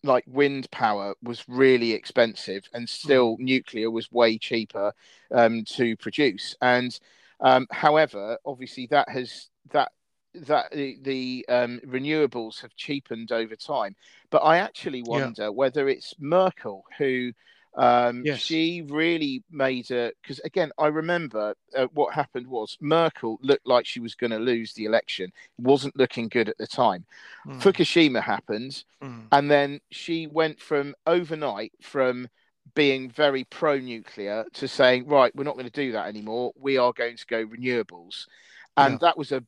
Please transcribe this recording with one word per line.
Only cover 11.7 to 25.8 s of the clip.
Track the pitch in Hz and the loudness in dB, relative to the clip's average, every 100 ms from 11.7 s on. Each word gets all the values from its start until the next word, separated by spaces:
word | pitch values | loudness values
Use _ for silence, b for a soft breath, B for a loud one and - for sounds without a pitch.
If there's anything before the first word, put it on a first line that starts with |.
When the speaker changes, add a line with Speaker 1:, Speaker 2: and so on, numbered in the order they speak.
| 120 135 | -6 -8
Speaker 1:
renewables | 127 143 156 139 120 113 - | -6 -2 0 0 -2 -10 -14
have | 117 - | -20 -16
cheapened | - 143 _ 113 113 | -10 -10 _ -12 -4
over | 117 110 110 | -4 -4 -10
time. | - 139 101 101 b b b | -6 -6 -6 -10 b b b
But | - | 2
I | 156 170 | 6 4
actually | 202 - 175 131 | 2 -8 -8 -8
Speaker 2:
Yeah. | 120 120 131 | -2 -2 -2
Speaker 1:
wonder | 110 107 | -4 -6
whether | 104 135 143 139 | 0 0 2 0
it's | - - - | -2 -6 -12
Merkel | 147 180 185 - 113 98 _ - | 0 2 2 -2 -12 -12 _ -4
who, | 139 127 123 120 b b b - | -2 0 -4 -10 b b b 2
um, | 123 120 120 120 139 | 4 6 2 0 -4
Speaker 2:
Yes. | 135 | -4
Speaker 1:
she | - 160 160 175 | -4 0 -2 -2
really | 147 147 165 165 147 127 _ | -6 -2 0 0 -2 -6 _
made | 151 135 131 117 | -2 -2 -2 -4
a, | 123 117 - | -4 -4 -6
'cause | - 135 | -14 -12
again, | 156 190 156 - | -6 -2 -2 0
I | 151 | 0
remember, | 151 160 175 151 110 107 - _ 131 | 0 -2 -2 -2 -4 -6 -6 _ -2
uh, | 127 | -2
what | 151 - | 0 -2
happened | 151 139 131 123 | 0 -4 -6 -8
was | 123 107 - | -8 -8 -8
Merkel | 147 165 160 - 117 113 | 0 2 2 -2 -8 -6
looked | 135 139 - | 0 0 4
like | 123 110 | 2 2
she | 123 | -10
was | 117 - | -10 -6
gonna | 120 110 | -4 -2
lose | 123 117 110 | 0 -2 -4
the | - 107 | -8 0
election. | 113 - - 92 B B - | 0 0 -8 -10 B B -4
It | |
wasn't | 120 139 | 4 4